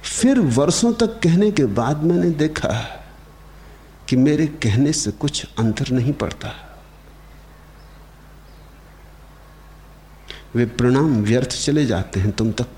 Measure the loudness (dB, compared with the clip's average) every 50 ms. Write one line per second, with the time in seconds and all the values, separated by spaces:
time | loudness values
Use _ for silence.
0 | -10 -8 -6 0 2 4 4 4 4 2 2 2 2 2 2 2 2 0 2 2
1 | 0 -2 -2 0 0 2 4 4 4 2 2 2 0 0 0 -2 -2 -2 -2 0
2 | 0 0 2 2 2 0 0 0 -2 -2 -2 -4 -4 -2 -2 -2 -4 -8 -12 -16
3 | -18 -20 -20 -20 -20 -20 -20 -20 -20 -20 -20 -20 -20 -20 -20 -20 -20 -20 -20 -18
4 | -6 -2 2 4 4 4 4 2 0 -2 -2 -2 -2 0 2 2 2 2 0 -2
5 | -2 -6 -6 -4 -4 -4 -4 -4 -10 -10 -6 -2 -2 -2 0 -2 -4 -2 0 0
6 | 0 0 -2 -2 -4 -6 -6 -8 -12 -12 -12 -12 -18 -20 -20 -20 -20 -20 -20 -20
7 | -20 -20 -20 -20 -20 -20 -20 -20 -20 -20 -20 -20 -20 -20 -20 -20 -20 -20 -20 -20
8 | -20 -20 -20 -20 -20 -20 -20 -20 -20 -20 -20 -20 -20 -20 -20 -20 -20 -20 -20 -20
9 | -20 -20 -20 -20 -20 -20 -20 -20 -20 -20 -20 -20 -20 -20 -20 -20 -20 -20 -20 -20
10 | -20 -20 -20 -20 -18 -18 -18 -18 -18 -6 -2 0 0 0 0 0 2 2 2 4
11 | 2 2 2 0 2 2 2 0 0 -2 -6 -6 -2 0 0 0 0 0 0 -2
12 | -4 -4 -4 -2 -2 -2 -2 -2 -2 -2 -2 -4 -6 -8 -6